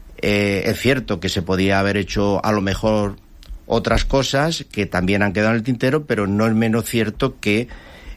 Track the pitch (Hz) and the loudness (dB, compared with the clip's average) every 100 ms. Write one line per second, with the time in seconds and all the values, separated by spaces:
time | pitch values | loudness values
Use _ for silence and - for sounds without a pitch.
0 | - - 104 104 101 98 - 95 123 135 | -20 -6 0 2 2 0 -2 0 0 0
1 | 113 92 92 101 85 92 95 98 98 101 | -2 -4 -2 -2 0 0 2 2 2 0
2 | 92 107 101 98 107 104 98 98 110 107 | -2 -2 0 0 0 0 0 0 0 2
3 | 101 98 - - - - - 113 95 113 | 0 -6 -16 -20 -16 -14 -2 -2 2 0
4 | - 135 123 139 160 160 - - 92 95 | 2 0 2 0 0 -2 -6 -4 -2 0
5 | 90 101 104 98 110 117 117 117 131 156 | 2 2 2 2 2 2 0 0 0 0
6 | 151 107 98 104 113 110 113 113 - 120 | 0 -2 0 2 2 2 2 0 0 -2
7 | 107 - 131 - 104 107 120 - - - | -2 -2 -4 -2 0 0 -2 -10 -20 -18
8 | - | -18